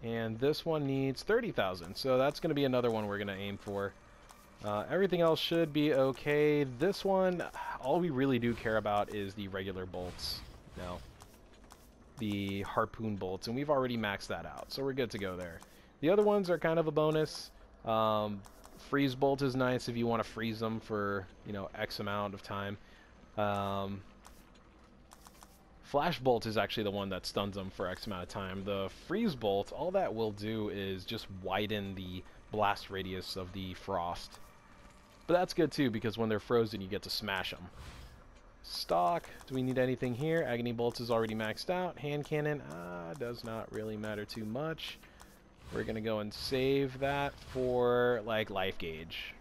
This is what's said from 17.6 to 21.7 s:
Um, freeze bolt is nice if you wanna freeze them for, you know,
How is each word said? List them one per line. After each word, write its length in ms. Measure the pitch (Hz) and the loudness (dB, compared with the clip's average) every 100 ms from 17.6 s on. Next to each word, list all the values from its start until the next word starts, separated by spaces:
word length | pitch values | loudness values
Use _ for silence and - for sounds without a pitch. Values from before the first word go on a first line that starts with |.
| - - - | -20 -12 0
Um, 560 | 113 110 107 107 101 98 - - - | 4 4 4 0 -4 -10 -20 -20 -20
freeze 360 | - 139 139 127 | -2 2 2 4
bolt 280 | 139 139 | 2 4
is 120 | 139 127 | 2 2
nice 340 | 127 127 - | 2 2 0
if 60 | 117 | 0
you 120 | 117 | 2
wanna 160 | 113 | 2
freeze 360 | 107 - 113 110 | 0 -2 -4 -2
them 200 | 113 110 | -2 -2
for, 480 | - 107 101 101 95 - - | -2 -2 0 0 -4 -14 -8
you 80 | |
know, 160 | 104 95 | -6 -6